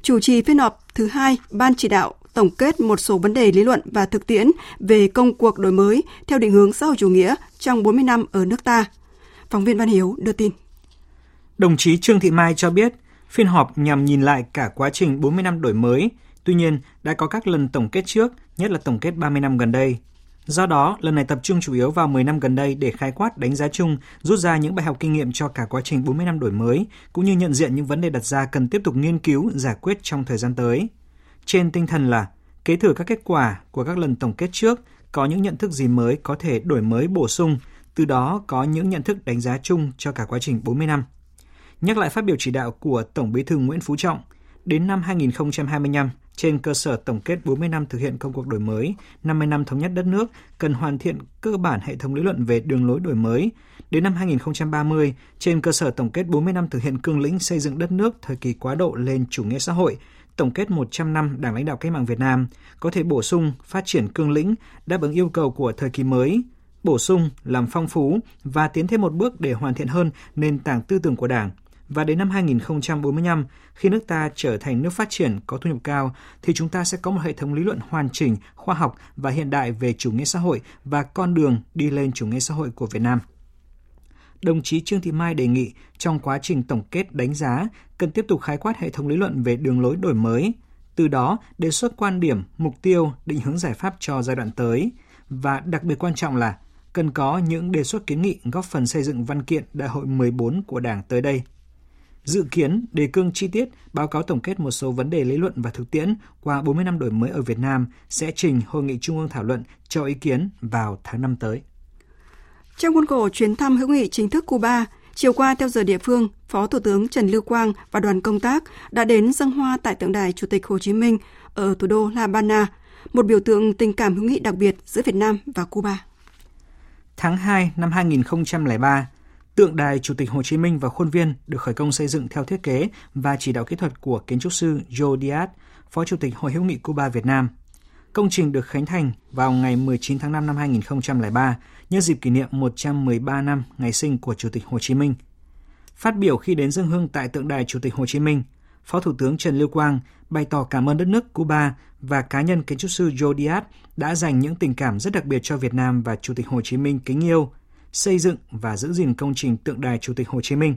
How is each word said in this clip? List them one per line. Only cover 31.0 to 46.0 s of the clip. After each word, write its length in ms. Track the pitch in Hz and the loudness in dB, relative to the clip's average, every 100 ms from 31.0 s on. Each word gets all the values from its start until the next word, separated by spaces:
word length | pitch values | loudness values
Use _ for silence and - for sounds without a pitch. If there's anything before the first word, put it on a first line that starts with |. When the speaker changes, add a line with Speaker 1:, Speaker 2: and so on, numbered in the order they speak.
| - - _ - | -20 -20 _ -18
Speaker 2:
Trên 260 | - 185 175 | 0 2 2
tinh 160 | 175 165 | 0 0
thần 240 | 165 131 | 2 2
là 160 | 117 101 - _ - | 2 0 -12 _ -8
kế 120 | - 175 | -2 2
thừa 160 | 214 | 4
các 140 | 151 180 | 2 -2
kết 140 | 220 | -4
quả 360 | - 160 120 98 - | 0 0 0 -2 -8
của 140 | - | -6
các 140 | 127 180 | -4 -2
lần 180 | 156 120 | -2 -2
tổng 160 | 123 | -4
kết 160 | 104 175 | -4 -6
trước, 280 | - 220 240 - - - | 0 2 0 -6 -20 -8
có 120 | - | -2
những 180 | 139 175 | 0 0
nhận 140 | 196 160 | -2 -2
thức 140 | 208 | -6
gì 180 | 139 127 | 0 2
mới 280 | 123 117 147 | 2 2 0
có 120 | - | -4
thể 240 | - 170 117 | -6 -2 -2
đổi 240 | 170 131 | 0 0
mới 260 | 110 113 165 | 2 0 0
bổ 200 | 185 120 | 0 0
sung, 300 | - 165 135 - - - | 0 0 0 -4 -20 -10
từ 100 | - | -2
đó 400 | 151 131 131 202 202 | 2 2 0 -2 -4
có 160 | 131 | -2
những 280 | 139 156 190 | 0 0 0
nhận 120 | 175 | -2
thức 220 | 208 202 | -2 -4
đánh 160 | - 120 | -4 -4
giá 180 | 123 131 | -2 -4
chung 300 | - 175 147 123 | 0 0 0 -4
cho 160 | 147 | -8
cả 120 | 123 | -6
quá 140 | 107 120 | -6 -4
trình 220 | 143 117 | -2 -4
bốn 140 | 113 131 | -2 -2
mươi 80 | 156 | 0
năm. 180 | 147 135 - _ _ - - - - | -2 -4 -16 _ _ -20 -20 -20 -4
Nhắc 180 | 175 214 | 0 0
lại 120 | 160 | 0
phát 140 | 220 | 0
biểu 120 | 208 147 | 0 -2
chỉ 120 | 131 | -2
đạo 200 | 127 117 | -4 -4
của 320 | - 156 123 | -6 -2 -2
Tổng 300 | 110 - 117 | -2 -4 -2
Bí 100 | 120 | -2
thư 140 | 143 156 | 0 0
Nguyễn 240 | 131 165 | 0 -2
Phú 160 | 170 147 | -4 -2
Trọng, 260 | 180 156 - - - - | -2 -4 -10 -20 -20 -16
đến 220 | - 156 185 | -2 0 0
năm 160 | 190 | -2
hai 140 | 175 180 | -2 0
nghìn 140 | 135 | 0
không 200 | - 147 | 0 -4
trăm 160 | 147 143 | -4 -4
hai 140 | 151 | -2
mươi 100 | 143 | 0
lăm, 160 | 143 | 0